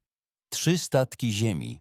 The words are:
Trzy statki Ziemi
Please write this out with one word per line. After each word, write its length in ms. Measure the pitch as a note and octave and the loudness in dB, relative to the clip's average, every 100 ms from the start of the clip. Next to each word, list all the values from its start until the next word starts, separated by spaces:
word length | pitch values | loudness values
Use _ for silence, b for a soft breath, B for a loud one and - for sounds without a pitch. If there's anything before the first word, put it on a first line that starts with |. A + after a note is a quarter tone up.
| _ _ _ _ - | _ _ _ _ -10
Trzy 260 | - D#3 F3 | -2 2 2
statki 540 | - C#3 B2+ - A#2+ | 2 2 2 0 -2
Ziemi 480 | G2+ A2+ E2 A#1 - | 0 0 0 -4 -10